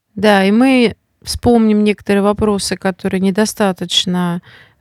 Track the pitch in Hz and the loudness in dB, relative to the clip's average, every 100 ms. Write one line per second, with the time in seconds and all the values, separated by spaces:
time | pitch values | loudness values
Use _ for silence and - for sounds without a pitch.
0 | _ - 208 202 190 214 262 262 226 - | _ -2 0 2 2 2 4 4 2 -2
1 | _ _ - - 247 233 220 208 208 202 | _ _ -10 -4 0 2 4 2 0 -2
2 | - 202 202 208 214 202 - 180 196 185 | -2 0 0 0 -2 -2 -4 -4 -4 -4
3 | 196 190 190 190 214 - 202 185 180 - | -4 -2 -2 0 -2 -2 -2 -2 -4 -2
4 | - 180 180 175 - - - _ | -2 -2 -2 -4 -10 -20 -20 _